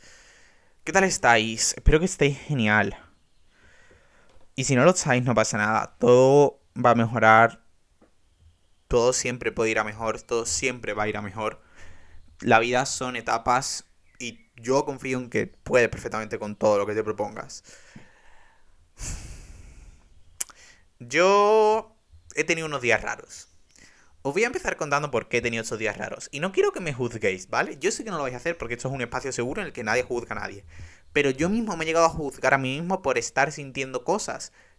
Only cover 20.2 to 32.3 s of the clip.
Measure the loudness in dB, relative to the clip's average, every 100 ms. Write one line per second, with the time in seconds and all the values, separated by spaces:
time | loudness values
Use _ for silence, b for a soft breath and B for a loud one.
20.2 | -16 -12 -12 B B B B -20 -4 2
21.2 | 4 4 4 4 4 0 -4 _ _ -20
22.2 | -10 -6 -4 -4 -4 -4 0 0 -2 -12
23.2 | -14 -20 -20 _ _ b b b b b
24.2 | -4 -2 -2 -2 -6 -6 -2 -2 -2 -4
25.2 | -2 -2 -2 -4 -6 -4 -4 -6 -10 -12
26.2 | -14 -8 -4 0 0 -2 -6 -4 -6 -2
27.2 | -4 -4 -4 -2 -2 -4 -4 -4 -6 -6
28.2 | -6 -6 -6 -6 -6 -6 -6 -6 -6 -6
29.2 | -6 -4 -4 -6 -8 -6 -2 -2 -2 -4
30.2 | -6 -8 -10 -12 -18 B B B B 0
31.2 | 0 0 -2 -2 -4 -4 -2 2 2 2
32.2 | -8